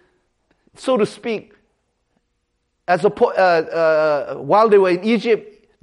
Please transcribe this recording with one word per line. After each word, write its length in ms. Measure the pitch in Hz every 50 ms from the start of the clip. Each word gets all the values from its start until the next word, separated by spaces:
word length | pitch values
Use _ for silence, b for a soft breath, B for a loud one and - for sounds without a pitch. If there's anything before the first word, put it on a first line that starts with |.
| b b b b b b b b _ _ _ _ _ _ _
so 240 | - - 269 254 220
to 80 | 214
speak, 480 | - - - - 240 220 190 - _ _ _ _ _ _ _ _ _ _ _ _ _ _ _ _ _ _ _ _ _ _ _ _ _ _ _ _
as 180 | - 180 170 170
a 60 | 208
po-, 220 | 202 - 240 - -
uh, 1000 | - 190 180 170 165 160 - - 165 165 160 160 156 156 156 147 143 123 - 135
uh, 20 |
while 340 | 151 135 143 180 208 226 226
they 80 | 208 202
were 100 | 190 185
in 160 | 175 180 185
Egypt, 600 | 220 240 208 - 240 214 - - - - _ _ _ _ -